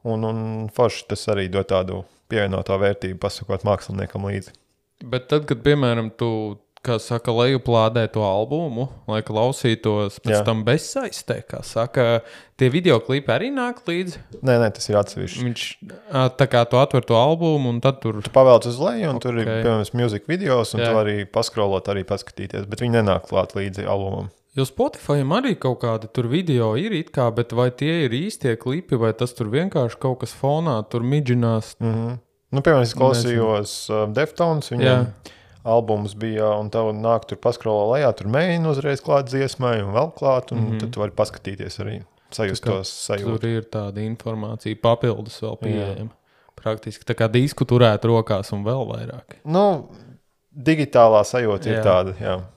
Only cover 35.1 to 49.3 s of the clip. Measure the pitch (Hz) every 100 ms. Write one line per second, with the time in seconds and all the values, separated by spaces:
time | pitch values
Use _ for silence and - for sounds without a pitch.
35.1 | 104 - - - - 117 117 110 107 104
36.1 | 104 113 107 107 107 107 113 110 107 113
37.1 | 113 - 98 - - 113 107 104 131 135
38.1 | - 95 131 180 170 160 139 143 139 -
39.1 | 143 127 135 135 - 123 113 98 107 160
40.1 | - 139 127 - 117 113 110 110 117 104
41.1 | - 107 - 101 98 101 - 107 104 98
42.1 | _ _ - 104 95 120 95 95 - -
43.1 | 104 107 113 113 113 110 110 101 101 110
44.1 | 113 120 110 107 113 110 110 117 117 123
45.1 | 107 107 - 110 110 110 107 98 95 107
46.1 | _ _ _ _ - 110 110 - - -
47.1 | 110 113 120 139 - 139 120 120 104 113
48.1 | 113 110 101 104 101 104 131 110 113 117
49.1 | - _